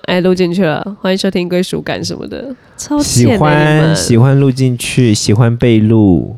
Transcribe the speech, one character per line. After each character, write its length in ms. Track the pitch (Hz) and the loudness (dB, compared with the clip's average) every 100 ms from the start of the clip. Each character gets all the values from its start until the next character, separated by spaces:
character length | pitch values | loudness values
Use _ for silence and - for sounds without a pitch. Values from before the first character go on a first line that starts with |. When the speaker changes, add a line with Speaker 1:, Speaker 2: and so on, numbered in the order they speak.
| - | -2
Speaker 1:
哎， 140 | 175 | 0
录 120 | 180 | 0
进 180 | 180 180 | 2 0
去 120 | 175 | 0
了， 200 | 170 147 - 208 | -2 -2 -6 -8
欢 140 | 190 | -4
迎 40 | 190 | -2
收 120 | 196 | -2
听 180 | 190 175 | -4 -2
归 140 | 180 | -2
属 180 | 185 156 | -4 -6
感 240 | 147 98 | -6 -8
什 140 | 107 - | -8 -10
么 100 | - | -12
的， 160 | - 269 247 _ - | -12 -14 -16 _ -20
超 220 | - 294 | -6 -4
贱 300 | 294 120 120 | 0 2 2
的 80 | 214 | 2
Speaker 2:
喜 20 | |
欢， 400 | 151 147 151 151 | 2 2 2 2
Speaker 1:
你 40 | |
们。 140 | 160 160 | 2 0
Speaker 2:
喜 220 | - - | 0 2
欢 220 | 131 139 | 4 4
录 100 | 139 | 2
进 260 | 127 131 123 | 0 -2 -2
去， 380 | - - 120 | -4 0 2
喜 220 | 107 - 107 | 2 0 2
欢 200 | 117 117 | 2 2
被 240 | 127 110 | 2 2
录。 560 | 107 113 101 82 - | 4 4 4 2 -2